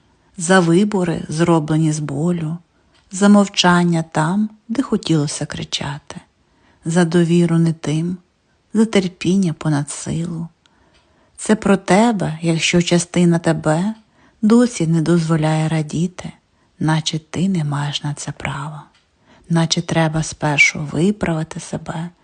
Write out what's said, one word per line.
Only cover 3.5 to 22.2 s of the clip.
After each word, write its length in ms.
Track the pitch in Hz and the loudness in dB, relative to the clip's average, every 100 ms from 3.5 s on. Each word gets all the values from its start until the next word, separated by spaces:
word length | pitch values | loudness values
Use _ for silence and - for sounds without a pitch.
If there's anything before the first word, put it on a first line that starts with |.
| - 180 175 175 165 165 | 2 2 4 2 0 -2
там, 380 | 160 156 202 214 - - | -2 -2 -2 -4 -6 -8
де 140 | 233 | -6
хотілося 640 | 262 208 - 160 147 - 143 | -2 -2 0 0 0 -4 -8
кричати, 680 | - 160 - 143 143 - - _ _ _ _ _ _ 165 | -8 -8 -6 -8 -10 -14 -20 _ _ _ _ _ _ -2
за 200 | 165 170 | 0 2
довіру 520 | 175 170 175 170 165 | 2 4 4 2 2
не 160 | 165 | 2
тим, 440 | 160 143 156 175 180 _ _ _ _ _ | 0 -4 -2 -4 -6 _ _ _ _ _
за 120 | 208 220 | 0 2
терпіння 680 | 202 185 - 160 190 180 | 2 -2 -4 -2 0 0
понад 360 | 156 156 143 147 | -2 -2 -2 -4
силу. 580 | - - 160 170 165 165 _ _ _ _ _ _ _ _ - | -10 -8 -6 -6 -8 -10 _ _ _ _ _ _ _ _ -10
Це 180 | - 214 | -2 0
про 220 | 196 190 | 2 0
тебе, 600 | - 185 233 208 156 156 | 4 4 4 2 -4 -4
якщо 400 | 165 165 - 175 | -2 -2 2 2
частина 580 | 170 175 - 180 175 170 | 2 0 0 2 2 2
тебе 540 | 165 156 160 156 202 220 _ _ _ - | 0 -2 0 0 -2 -6 _ _ _ -2
досі 460 | 214 233 247 - 160 | 4 4 4 0 0
не 140 | 165 | 2
дозволяє 680 | 156 170 160 165 156 156 156 | 2 2 2 0 0 0 0
радіти, 640 | 160 151 147 180 - 165 - _ _ _ - | -2 -2 -2 -4 -6 -16 -16 _ _ _ -4
наче 400 | 147 160 - 156 | -2 0 -2 -6
ти 300 | - - 190 | -6 -2 0
не 140 | 180 | 0
маєш 400 | 147 143 143 147 | -2 -2 -4 -6
на 100 | 147 | -6
це 180 | 147 - | -8 -10
права, 520 | - - 139 147 151 - _ _ _ _ _ - | -10 -8 -8 -10 -12 -18 _ _ _ _ _ -2
наче 320 | 165 165 - | 0 0 -2
треба 420 | 170 165 160 156 | -2 0 0 -2
спершу 560 | 156 - 151 143 - 156 147 | -6 -4 -2 2 0 0 -6
виправити 680 | 143 190 208 - 160 160 165 | 0 0 0 -2 -4 -6 -10
себе, 500 | - 160 160 160 175 _ | -10 -12 -8 -10 -10 _